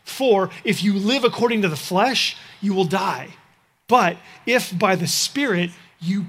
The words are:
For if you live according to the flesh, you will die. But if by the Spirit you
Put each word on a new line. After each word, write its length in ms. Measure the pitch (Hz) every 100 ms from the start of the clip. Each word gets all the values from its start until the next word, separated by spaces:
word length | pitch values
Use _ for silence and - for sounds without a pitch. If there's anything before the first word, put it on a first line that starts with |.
For 480 | - - 262 196 180 -
if 180 | 233 175
you 120 | 190
live 280 | 196 208 269
according 400 | 233 - 240 226
to 60 | 190
the 80 | 151
flesh, 600 | - 185 240 240 - - - -
you 140 | 196
will 100 | 190
die. 440 | 170 196 - 131 - - _ _ _ _ -
But 300 | 247 180 - - - -
if 300 | 247 - 175
by 200 | 196 185
the 100 | 170
Spirit 640 | - - 277 285 175 175 - - -
you 260 | 170 202